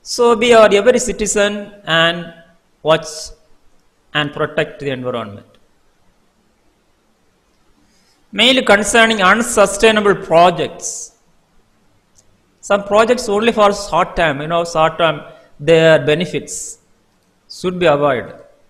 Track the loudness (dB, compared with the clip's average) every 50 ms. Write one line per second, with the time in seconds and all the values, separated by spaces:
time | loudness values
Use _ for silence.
0 | _ -10 -4 0 2 2 2 2 2 4 6 6 6 6 4 2 2 2 2 2
1 | 0 -4 -6 -6 -6 -4 -2 -2 -2 -2 -2 -6 -12 -14 -20 -18 _ -4 0 0
2 | 0 0 -2 -4 -10 -16 -18 -20 -20 _ _ _ _ _ _ _ _ 0 0 0
3 | 0 -8 -14 -14 -16 -18 -20 _ _ _ -20 _ _ _ _ _ _ _ _ _
4 | _ _ _ -6 -6 -6 -6 -8 -8 -6 -4 -6 -8 -8 -10 -12 -8 -8 -8 -8
5 | -8 -8 -8 -8 -10 -12 -14 -20 _ _ _ _ _ _ _ _ _ _ _ _
6 | _ _ _ _ _ _ _ _ _ _ _ _ _ _ _ _ _ _ _ _
7 | _ _ _ _ _ _ _ _ _ _ _ _ _ _ _ _ _ _ _ _
8 | _ _ _ _ _ _ -2 2 2 4 4 2 2 2 2 2 2 0 2 2
9 | 2 2 2 2 2 2 2 2 0 -2 2 2 2 2 2 2 2 2 2 2
10 | 2 0 0 0 -2 0 4 4 4 4 4 0 -6 -8 -8 -12 -14 -12 -12 -12
11 | -16 -18 _ _ _ _ _ _ _ _ _ _ _ _ _ _ _ _ _ _
12 | _ _ _ _ _ _ _ _ _ _ _ _ _ -2 -2 -2 -2 0 2 2
13 | 2 2 0 -2 -2 -4 -4 0 0 0 2 2 2 2 2 -2 -8 -4 -2 -2
14 | -2 -2 -2 -2 -2 -2 -2 -4 -6 -4 -4 -4 -4 -2 -2 0 0 0 0 0
15 | -2 -2 -2 -4 -10 -18 -20 -20 _ _ _ -8 0 2 4 4 6 4 4 4
16 | 2 0 -2 -2 -2 -6 -6 -10 -10 -10 -14 -14 -14 -14 -18 _ _ _ _ _
17 | _ _ _ _ _ _ _ _ _ _ -20 -8 -8 -6 -4 0 0 2 2 2
18 | 2 0 -2 -2 -6 -10 -16 -20 -20 _ _ _ _ _